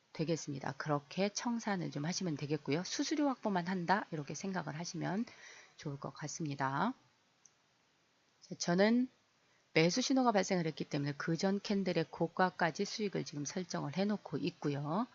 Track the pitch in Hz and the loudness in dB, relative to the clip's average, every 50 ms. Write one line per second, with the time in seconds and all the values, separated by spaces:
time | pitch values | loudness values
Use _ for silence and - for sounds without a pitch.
0 | _ _ - - 160 147 165 151 - - 139 139 - - 143 - - 156 147 143 | _ _ -4 -4 0 0 0 -2 -2 -4 -6 -4 -4 -4 -4 -4 -2 0 0 0
1 | - - - 185 190 208 - - - 247 233 226 - 220 202 180 160 147 - 143 | 0 -4 -2 0 0 0 0 -2 -4 -2 -2 -2 -2 -2 -2 0 -2 -4 -4 -4
2 | 143 165 180 - 190 175 151 135 151 139 156 151 - - 139 170 185 - - - | -2 -2 -2 0 -2 -2 -2 -2 -2 -2 -2 -2 0 0 0 0 0 -4 -4 -4
3 | 285 - 320 294 294 285 247 - - 220 196 180 170 175 196 185 170 160 190 214 | -2 -2 0 2 2 0 0 0 -2 0 0 0 0 0 -2 -2 2 2 2 2
4 | - - 175 151 143 - 160 - - 196 190 175 143 151 143 156 175 - - 165 | 2 -4 -6 -8 -6 -6 -8 -6 -6 -4 -4 -4 -4 -6 -6 -6 -8 -8 -6 -4
5 | 147 147 175 208 240 - - - - - - - - - _ - - 156 139 139 | -2 -2 -2 -2 -4 -6 -8 -20 -20 -20 -20 -20 -20 -20 _ -10 -8 -8 -8 -6
6 | - - - - - 143 - - 170 147 139 139 139 131 135 143 180 240 262 - | -8 -10 -10 -8 -10 -10 -6 -6 -4 -4 -2 -2 -2 0 2 2 0 0 0 -4
7 | _ _ _ _ _ _ _ _ _ - _ _ _ _ _ _ _ _ _ _ | _ _ _ _ _ _ _ _ _ -20 _ _ _ _ _ _ _ _ _ _
8 | _ _ _ _ _ _ _ _ - - 175 - - - 175 185 202 214 233 247 | _ _ _ _ _ _ _ _ -16 -14 -8 -6 0 2 4 6 6 6 6 6
9 | 254 254 _ _ _ _ _ _ _ _ _ _ _ _ - 156 160 175 175 254 | 4 2 _ _ _ _ _ _ _ _ _ _ _ _ 4 6 6 6 4 2
10 | 247 - 277 262 254 240 214 196 190 - 196 180 165 160 151 - 175 - - 147 | 2 4 4 4 6 6 6 4 4 4 2 2 2 0 -2 -4 -6 -4 -2 -2
11 | 143 143 143 143 - - 165 156 - 196 202 202 - - 208 196 190 185 175 170 | -2 -2 -2 -4 -2 -2 0 2 2 2 2 0 0 0 0 0 0 0 2 0
12 | 160 - - - 185 - - - 185 185 - - 180 165 - - 202 - - - | 0 -2 0 -2 -2 -2 2 2 2 2 2 0 0 0 0 -2 -4 -4 -2 -4
13 | 214 196 - 165 143 - - 147 147 - - 185 180 - - 170 147 143 139 165 | -4 -2 -2 -2 -4 -4 -4 -6 -6 -4 -4 -6 -6 -4 -4 -4 -4 -2 -2 0
14 | 202 208 214 190 - - 151 139 143 170 - - - 147 143 135 143 143 160 202 | 0 2 0 -2 -2 -4 -4 -2 -2 -2 -4 -2 -2 -2 -2 0 -2 0 0 0
15 | 247 - | 0 -2